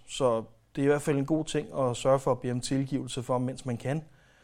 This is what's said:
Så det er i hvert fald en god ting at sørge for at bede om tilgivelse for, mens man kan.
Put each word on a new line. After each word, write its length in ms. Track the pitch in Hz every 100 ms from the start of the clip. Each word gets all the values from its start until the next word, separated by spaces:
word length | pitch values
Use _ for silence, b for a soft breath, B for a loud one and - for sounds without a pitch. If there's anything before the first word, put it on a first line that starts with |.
| -
Så 360 | - 131 113 110 - _ -
det 60 |
er 40 | 139
i 20 |
hvert 140 | 147
fald 160 | 147 139
en 80 | 139
god 200 | 156 160
ting 340 | 151 - 143
at 180 | 127 120
sørge 220 | 135 135
for 120 | 143
at 80 | 123
bede 120 | 127
om 100 | 123
tilgivelse 640 | - 135 135 135 127 -
for, 140 | 120 127
mens 280 | 127 135 131
man 120 | 117
kan. 260 | 127 156 156 b b b